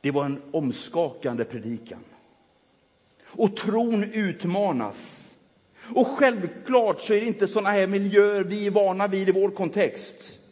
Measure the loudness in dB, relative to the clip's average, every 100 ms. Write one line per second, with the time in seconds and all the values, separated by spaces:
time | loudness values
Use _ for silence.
0 | 0 0 -2 -4 -6 -4 -2 -4 -6 -2
1 | -2 -2 -6 -4 -4 -6 -8 -8 -10 -18
2 | -18 -20 _ _ _ _ _ _ _ _
3 | _ _ -20 0 0 0 -2 0 2 0
4 | 0 -2 -2 -2 -2 0 0 0 -4 -8
5 | -16 -18 -20 -20 _ _ _ _ -4 2
6 | 2 4 2 2 -6 -8 2 2 4 0
7 | 2 2 2 0 0 0 2 2 2 0
8 | 4 4 4 2 -2 -2 0 2 2 2
9 | 0 0 2 2 2 0 -4 0 0 0
10 | -14 -16 -20 -20 -20